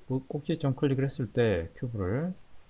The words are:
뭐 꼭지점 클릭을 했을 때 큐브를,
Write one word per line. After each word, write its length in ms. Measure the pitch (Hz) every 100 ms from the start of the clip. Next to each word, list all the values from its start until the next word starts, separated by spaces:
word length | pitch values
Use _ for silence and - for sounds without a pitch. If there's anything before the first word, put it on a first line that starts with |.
| -
뭐 160 | 131 -
꼭지점 480 | 147 151 156 139 127
클릭을 280 | 143 131
했을 300 | 139 - 113
때 380 | 120 113 87 82 -
큐브를, 580 | 120 110 92 123 175 185 - -